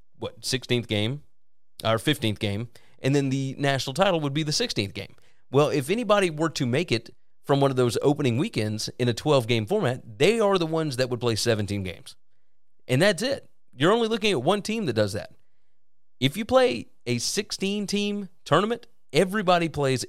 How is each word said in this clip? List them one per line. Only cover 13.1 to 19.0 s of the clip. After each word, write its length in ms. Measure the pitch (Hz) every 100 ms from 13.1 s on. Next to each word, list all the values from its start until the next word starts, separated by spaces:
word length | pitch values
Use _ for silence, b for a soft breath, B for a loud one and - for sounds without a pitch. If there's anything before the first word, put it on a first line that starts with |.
| 160
it. 260 | 254 - - - -
You're 180 | 120 160
only 160 | 233 226
looking 240 | 226 208
at 100 | 160
one 180 | 135 202
team 240 | - 226 165
that 80 |
does 180 | 110 104
that. 180 | 95 - - - - - - - - - -
If 160 | 135 196
you 80 |
play 440 | 220 254 247 - - - -
a 120 | 120
sixteen-team 1120 | - - - - 196 208 196 202 208 202 196 -
tournament, 420 | - 151 214 233 - -